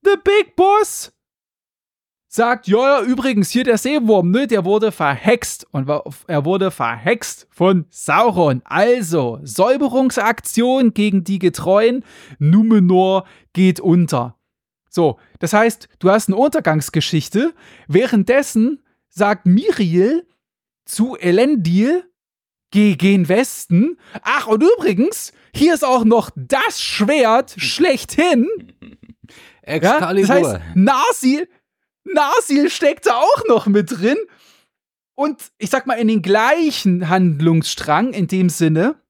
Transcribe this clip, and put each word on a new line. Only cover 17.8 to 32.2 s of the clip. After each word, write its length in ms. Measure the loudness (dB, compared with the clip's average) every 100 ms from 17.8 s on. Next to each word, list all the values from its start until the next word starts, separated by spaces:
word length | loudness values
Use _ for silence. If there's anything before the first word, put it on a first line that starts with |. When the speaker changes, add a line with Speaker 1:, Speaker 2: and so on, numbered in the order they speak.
| -2
Speaker 1:
währenddessen 920 | 0 2 0 2 0 0 -2 -2 -4 _ _ _
sagt 380 | -4 -2 0 2
Miriel 800 | 2 0 -2 0 2 2 -2 -6 _ _ _ _ _
zu 320 | -14 -4 -4 -2
Elendil, 880 | 0 2 2 0 0 0 2 -2 -4 _ _ _ _ _ _
geh, 240 | 2 2
geh 200 | 2 2
in 140 | 2 2
Westen. 680 | 0 -2 -8 0 0 0 -4 _ -10
Ach, 240 | -4 -4 0
und 160 | 2
übrigens, 680 | 2 2 0 0 -2 -4 -14 _ _
hier 220 | 0 0
ist 100 | 2
auch 200 | 0 2
noch 260 | 4 2 0 -12
das 440 | -4 -2 -2 -6
Schwert 760 | -8 -4 0 2 2 2 -2 -8
schlechthin. 880 | -8 -2 0 0 -4 -2 2 2 0 -4 -12 _ -20 -20 -20
Speaker 2:
<laughs> 520 | -20 -20 -20 -20 _
Excalibur. 680 | -8 -2 2 2 0 0 2
Speaker 1:
Ja, 120 | 2
das 120 | 2
heißt, 60 | -4 -4 2
Narsil, 720 | 2 2 0 0 0 -2 -6 _ _ _ _ _
Narsil 640 | -4 -2